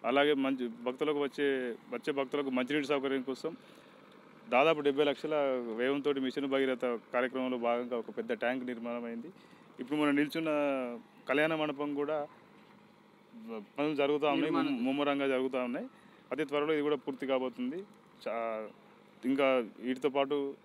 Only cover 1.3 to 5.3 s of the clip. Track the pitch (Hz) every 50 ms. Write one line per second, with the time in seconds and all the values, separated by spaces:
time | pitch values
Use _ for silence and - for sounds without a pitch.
1.3 | - - 143 139 139 131 127 120 113 - - - 123 117 - 156 143 139 135 127
2.3 | - 143 143 135 127 127 127 123 143 151 139 131 151 139 131 139 135 135 123 135
3.3 | 131 - - 160 170 - - - - - - - - - - - - - - -
4.3 | - - - - 127 123 143 160 165 147 143 143 139 139 151 143 135 - - 156